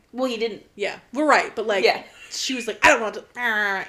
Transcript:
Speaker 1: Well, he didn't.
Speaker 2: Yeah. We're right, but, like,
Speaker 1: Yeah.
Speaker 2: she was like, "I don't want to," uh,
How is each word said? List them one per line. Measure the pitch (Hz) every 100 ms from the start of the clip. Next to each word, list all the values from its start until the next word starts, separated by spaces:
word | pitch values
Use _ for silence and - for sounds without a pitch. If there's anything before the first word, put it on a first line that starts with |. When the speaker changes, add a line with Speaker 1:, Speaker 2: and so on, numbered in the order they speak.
| _
Speaker 1:
Well, | 240 262
he | 226
didn't. | 226 202 - -
Speaker 2:
Yeah. | 190 - _
We're | 269 302
right, | 214 -
but, | - 220
like, | 196
Speaker 1:
Yeah. | 196 - - - -
Speaker 2:
she | - -
was | 254 220
like, | -
"I | 311
don't | 254
want | 214
to," | 202 - 247
uh, | 240 214 202 190